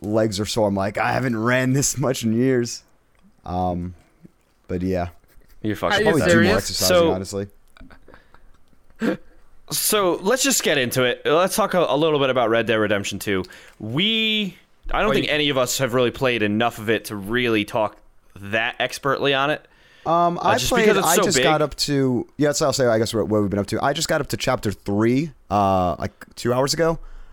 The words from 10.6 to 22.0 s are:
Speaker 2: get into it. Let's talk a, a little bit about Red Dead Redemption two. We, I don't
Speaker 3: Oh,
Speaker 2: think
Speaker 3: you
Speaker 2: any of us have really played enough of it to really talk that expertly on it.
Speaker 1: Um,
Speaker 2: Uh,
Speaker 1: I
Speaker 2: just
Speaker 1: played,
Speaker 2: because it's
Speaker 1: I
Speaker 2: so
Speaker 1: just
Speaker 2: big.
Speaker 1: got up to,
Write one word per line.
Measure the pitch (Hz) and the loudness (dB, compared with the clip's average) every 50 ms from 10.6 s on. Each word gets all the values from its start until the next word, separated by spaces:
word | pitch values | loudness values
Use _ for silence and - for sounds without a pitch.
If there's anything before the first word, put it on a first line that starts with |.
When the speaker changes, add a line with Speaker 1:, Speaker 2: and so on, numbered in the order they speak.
| - | 0
Speaker 2:
get | 208 156 | 0 0
into | 143 123 117 - 131 127 | 0 0 0 0 0 2
it. | 120 117 - - | 2 0 0 0
Let's | 117 147 165 185 185 - | 2 2 4 2 2 0
talk | 220 202 - - | 0 0 2 2
a, | 180 156 - | 2 2 2
a | 135 | 2
little | 143 160 160 151 143 | 2 2 2 2 2
bit | 139 131 | 2 2
about | 123 127 120 107 | 2 2 2 2
Red | 113 117 113 | 2 2 2
Dead | 104 113 | 2 2
Redemption | 110 107 98 104 101 98 - 101 | 2 2 2 0 -2 -2 -4 -8
two. | 95 - 107 98 92 92 - - - - - - - | -6 -4 -2 -2 -2 -4 -6 -12 -20 -20 -20 -18 -14
We, | 101 110 117 151 196 220 226 220 220 220 214 214 208 185 - - _ _ _ _ - - | -10 -6 -2 -2 0 0 0 0 0 0 0 -2 -2 -4 -8 -12 _ _ _ _ -8 -4
I | - 143 | -2 0
don't | 190 220 | 0 0
Speaker 3:
Oh, | - | 0
Speaker 2:
think | - - | 0 0
Speaker 3:
you | - | 0
Speaker 2:
any | 147 151 151 143 | -2 0 0 0
of | 139 | 0
us | 131 127 120 - - | 0 0 -2 -2 -2
have | 135 117 117 | -2 0 0
really | 127 123 117 | 2 0 0
played | 117 - 139 127 120 110 107 | 0 0 -2 0 0 0 0
enough | 104 104 110 117 117 - | 0 0 2 0 0 -2
of | - 107 110 | -4 -2 0
it | 113 104 - | 0 0 0
to | - 110 | -6 -10
really | 104 95 101 117 123 123 117 113 107 101 | -8 -6 -2 -2 0 2 2 2 2 0
talk | - - 117 107 101 - - - - _ - _ - - | 0 -2 -2 -2 -2 -4 -10 -20 -20 _ -20 _ -20 -20
that | 98 101 98 104 110 113 123 - - | -16 -10 -6 -4 -4 -4 -4 -2 -4
expertly | 123 127 - - - 139 127 - 117 143 139 | -4 -4 -4 -4 -2 -2 -2 0 0 0 0
on | 135 139 147 | 2 0 0
it. | 151 - - - _ _ _ - - - - | -2 -4 -8 -18 _ _ _ -20 -20 -10 -4
Speaker 1:
Um, | 147 165 170 175 175 170 | 0 2 2 2 2 0
Speaker 2:
Uh, | 170 - 180 | 0 0 0
Speaker 1:
I | 214 254 | 0 0
Speaker 2:
just | - - | 0 0
Speaker 1:
played, | 254 233 220 | 2 4 4
Speaker 2:
because | 214 208 | 4 4
it's | 196 175 | 4 4
Speaker 1:
I | 156 175 | 4 4
Speaker 2:
so | 214 196 | 4 2
Speaker 1:
just | 214 160 | 2 2
Speaker 2:
big. | 131 127 | 2 2
Speaker 1:
got | 160 156 147 151 | 2 2 2 0
up | 139 - | -2 -2
to, | - - 147 143 139 | -4 -4 -2 0 0